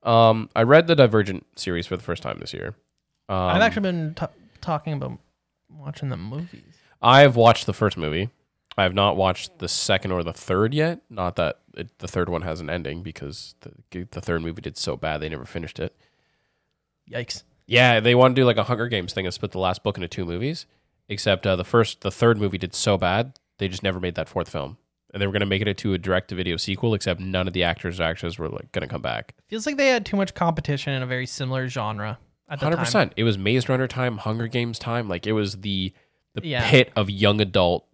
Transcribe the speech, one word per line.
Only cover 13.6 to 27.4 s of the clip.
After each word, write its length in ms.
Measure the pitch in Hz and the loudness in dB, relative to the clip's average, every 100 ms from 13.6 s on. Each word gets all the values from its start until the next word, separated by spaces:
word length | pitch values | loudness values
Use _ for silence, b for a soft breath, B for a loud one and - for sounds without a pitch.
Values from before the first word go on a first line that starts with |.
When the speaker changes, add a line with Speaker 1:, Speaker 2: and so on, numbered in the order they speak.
Speaker 1:
the, 440 | - _ _ 90 90 | -20 _ _ -14 -12
the 100 | - | -12
third 220 | - 85 | -4 -4
movie 180 | 82 82 | -4 -8
did 160 | 73 71 | -12 -8
so 180 | - 69 | -6 -4
bad 220 | 78 76 | -4 -4
they 100 | 78 | -6
never 160 | 78 67 | -10 -10
finished 340 | 85 82 - | -12 -12 -10
it. 160 | 80 _ _ _ _ _ _ _ _ _ _ _ _ | -12 _ _ _ _ _ _ _ _ _ _ _ _
Speaker 2:
Yikes. 320 | 120 120 - _ _ - | -12 -10 -12 _ _ 2
Speaker 1:
Yeah, 340 | 120 123 113 | 4 6 6
they 160 | 113 123 | 4 6
wanna 180 | 127 127 | 6 6
do, 100 | 123 | 4
like, 120 | 110 | 4
a 60 | |
Hunger 240 | 113 120 117 | 0 -2 -2
Games 260 | 110 87 | -2 -4
thing 120 | - 92 | -4 -6
and 80 | |
split 180 | - 101 | -6 -8
the 80 | 92 | -2
last 240 | 92 90 | -2 -2
book 140 | - 101 | -4 -4
into 100 | 87 | -8
two 180 | - 87 | -6 -6
movies. 400 | 87 127 165 - _ _ _ _ | -6 -6 -8 -14 _ _ _ _
Except, 380 | 101 - 95 101 | -4 0 0 2
uh, 80 | 92 | 0
the 80 | |
first, 380 | - 120 110 - | 2 2 2 -2
the 100 | 101 | -8
third 260 | - 117 110 | 2 2 2
movie 200 | 104 95 | 0 -4
did 160 | 87 - | -6 -2
so 220 | - 98 | 0 2
bad, 420 | 90 98 123 - _ _ | 2 0 -2 -10 _ _
they 100 | 98 | -6
just 140 | 98 | -2
never 160 | 98 92 | -4 -2
made 160 | 90 85 | -4 -6
that 120 | 80 | -6
fourth 200 | 92 85 | -6 -6
film. 280 | - 69 - _ _ _ | -6 -10 -12 _ _ _
And 80 | 98 | -4
they 40 | 98 | -2
were 40 | |
gonna 120 | 101 98 | 0 0
make 160 | 95 | 0
it 60 | 104 | 0
into 260 | 98 107 | -2 -2
a 40 | 92 | -2
direct-to-video 600 | 92 92 - 92 87 85 | 0 -2 -2 -6 -4 -4
sequel, 360 | - 95 117 | -4 -2 -2
except 260 | 104 - 87 | -2 -2 -4
none 260 | 92 95 | -2 -2